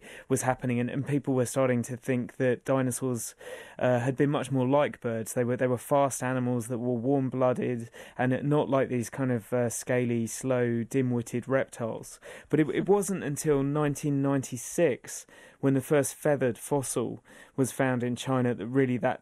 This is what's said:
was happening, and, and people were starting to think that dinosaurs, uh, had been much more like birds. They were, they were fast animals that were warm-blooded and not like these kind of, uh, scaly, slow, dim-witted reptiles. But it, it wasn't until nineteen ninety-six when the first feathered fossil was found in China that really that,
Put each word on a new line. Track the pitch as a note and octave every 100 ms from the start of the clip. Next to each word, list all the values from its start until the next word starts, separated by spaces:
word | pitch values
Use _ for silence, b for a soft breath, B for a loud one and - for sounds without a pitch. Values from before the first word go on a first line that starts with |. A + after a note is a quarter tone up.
| B B B
was | C3
happening, | B2+ B2+ B2+ A#2+
and, | A#2+
and | C#3+ C3
people | C#3+ C#3+
were | B2+ A#2
starting | C3+ C3 A#2+
to | A#2 B2
think | - B2 A#2+ -
that | C3 A#2+ -
dinosaurs, | C3+ C3 A#2+ C3 A#2+ - - B B B B
uh, | B2+ B2
had | B2 C3
been | C#3+
much | D3 -
more | C3+ B2+
like | C#3+ C3+ -
birds. | A#2+ A2+ A2
They | - A#2+
were, | B2
they | B2+
were | B2
fast | - C#3+ C#3 -
animals | B2+ C3 B2 B2 A2+
that | B2
were | B2
warm-blooded | B2 B2 C#3 C3 B2+ B2+ B2 B2 B2 A#2 B B B
and | B2+ B2+
not | C#3+ D3 B2
like | C3+ A2
these | B2 A2
kind | - C3
of, | A#2+ -
uh, | B2 A#2+
scaly, | - - B2+ B2 A#2 A2
slow, | - C3 B2 A#2+ A#2
dim-witted | A2+ C#3 C3 A#2+ A#2 A#2+ A2+
reptiles. | C3 - - A2+ A2+ - - B B B
But | D3
it, | D#3
it | - F3+
wasn't | G3+ G3 F#3+
until | A#2 C#3+ D#3+ C#3
nineteen | C#3 D3 D3 C#3+ D3+ C#3
ninety-six | C#3 C#3 C3 B2 - - E3 - - - - B B B
when | C#3
the | C3+
first | - D3+ C3 -
feathered | D3+ C#3+ C3 G#2+
fossil | - C#3+ B2 C3 A2+ A2 - B B B
was | C3
found | - C3 B2
in | B2 B2
China | - C3 B2
that | A2 G#2+
really | C3+ C3 B2
that, | B2+ -